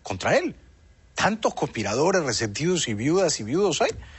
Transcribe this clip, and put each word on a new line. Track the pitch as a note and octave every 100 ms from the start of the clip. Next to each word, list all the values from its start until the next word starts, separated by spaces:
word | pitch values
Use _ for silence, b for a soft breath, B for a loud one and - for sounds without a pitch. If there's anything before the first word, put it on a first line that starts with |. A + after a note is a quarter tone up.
contra | - G2 A2+ A3
él. | F4 - - - - - -
Tantos | - F3 G#3+ -
conspiradores, | - D3 A#2+ G2 A2+ E3 F#3+
resentidos | C#3+ G#2+ A2+ G2+ D#3+ F3+ B2+
y |
viudas | G#2 C3 F3+ F3+ -
y |
viudos | G#2+ D#3 G3+ D3
hay. | - - B